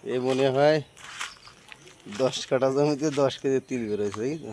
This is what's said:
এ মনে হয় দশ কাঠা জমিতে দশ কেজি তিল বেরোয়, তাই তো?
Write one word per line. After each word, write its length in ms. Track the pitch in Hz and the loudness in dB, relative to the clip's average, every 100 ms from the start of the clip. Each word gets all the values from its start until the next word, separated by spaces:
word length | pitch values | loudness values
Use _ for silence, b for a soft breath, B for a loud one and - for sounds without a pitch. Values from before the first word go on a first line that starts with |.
| - | -4
এ 20 | 123 127 | -2 0
মনে 200 | 131 135 131 | 2 2 4
হয় 220 | 147 156 139 - - - - - - - - - - - - 104 | 4 4 -2 -16 -18 -12 -12 -14 -20 -20 -20 -20 -20 -20 -16 -2
দশ 160 | 131 - - | -2 -2 -2
কাঠা 200 | 131 135 135 | 2 2 2
জমিতে 320 | 147 143 156 139 | 2 2 0 2
দশ 120 | 135 - | 0 2
কেজি 180 | 139 131 - | 0 0 -2
তিল 120 | 127 113 | -6 -2
বেরোয়, 220 | 104 104 101 | -2 -4 -4
তাই 160 | 120 160 | -6 -6
তো? 80 | 120 | -10